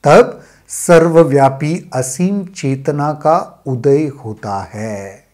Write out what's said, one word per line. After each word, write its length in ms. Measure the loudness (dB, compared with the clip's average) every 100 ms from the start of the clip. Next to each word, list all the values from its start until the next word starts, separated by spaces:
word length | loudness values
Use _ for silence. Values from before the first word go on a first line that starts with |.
तब 380 | 6 4 4 -2 -20 _ _
सर्वव्यापी 1200 | -12 2 4 6 4 4 4 2 0 -6 -6 -6
असीम 520 | -8 -6 -4 -4 -4 -8
चेतना 680 | -8 -6 -4 -4 -4 -4
का 500 | -2 0 0 -2 _ -8
उदय 420 | -2 2 2 0
होता 640 | -8 -14 -12 -8 -8 -10
है। 540 | -12 -10 -10 -14 -18 _